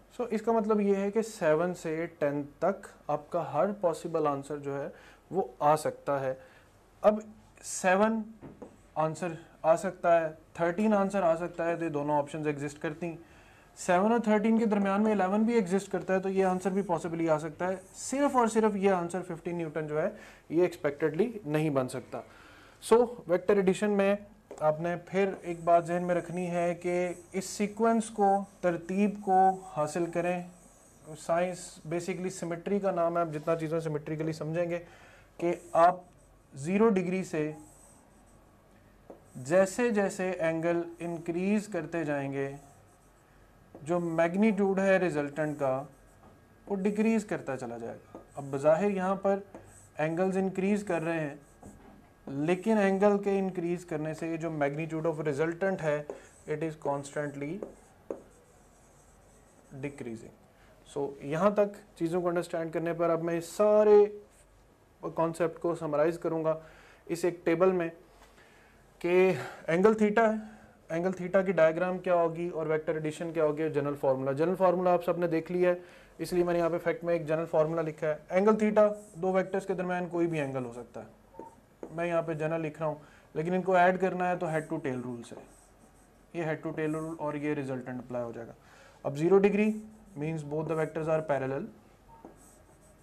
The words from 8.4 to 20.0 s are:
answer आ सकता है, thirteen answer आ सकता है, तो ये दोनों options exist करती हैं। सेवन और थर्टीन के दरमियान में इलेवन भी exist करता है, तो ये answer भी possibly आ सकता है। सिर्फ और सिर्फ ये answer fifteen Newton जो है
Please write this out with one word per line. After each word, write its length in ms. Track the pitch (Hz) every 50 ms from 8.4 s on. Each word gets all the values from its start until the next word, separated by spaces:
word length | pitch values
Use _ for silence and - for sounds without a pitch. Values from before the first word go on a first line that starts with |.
| - - - - - - - - - - - 151
answer 380 | 156 160 156 - 185 175 160 147 - - - - -
आ 100 | 156 165
सकता 420 | 165 180 190 175 - - 175 170 170
है, 120 | 165 156 156 - - - - -
thirteen 340 | 170 170 170 175 214 220 214
answer 280 | 202 196 190 196 196 190
आ 120 | 165 165
सकता 280 | 165 175 165 170 - 165
है, 120 | 170 170 160
तो 60 | 165
ये 60 | 165
दोनों 280 | 151 143 143 147 151 147
options 280 | 143 143 - 160 151
exist 320 | 151 147 139 143 151 147 -
करती 280 | - 165 151 156 175
हैं। 120 | 170 156 160 - - - - - - - - - _ -
सेवन 360 | - - - 180 175 196 220 233
और 80 | 240
थर्टीन 380 | 226 214 214 214 196 226 226 226
के 80 | 233
दरमियान 340 | 220 214 208 196 196 196 202
में 100 | 214 214 214
इलेवन 320 | 202 185 185 196 214 220
भी 80 | 220 240
exist 340 | 233 202 170 185 196 196 -
करता 240 | - 180 - - 190
है, 60 | 190
तो 80 | 180 190
ये 140 | 190 190 190
answer 280 | 185 185 185 - 196
भी 120 | 185 196 190
possibly 440 | 196 170 156 - 175 160 170 165
आ 100 | 165 156 151
सकता 280 | 156 160 156 - 180
है। 140 | 185 190 185 190 - -
सिर्फ 420 | - - - - 277 285 277 285
और 120 | 254 233 220
सिर्फ 260 | 220 226 220 214 202
ये 120 | 202 190 196
answer 320 | 190 180 170 170 170 185 175
fifteen 340 | - 165 165 - 180 170
Newton 300 | 175 165 156 151 165 156
जो 120 | 151 151
है 160 | 151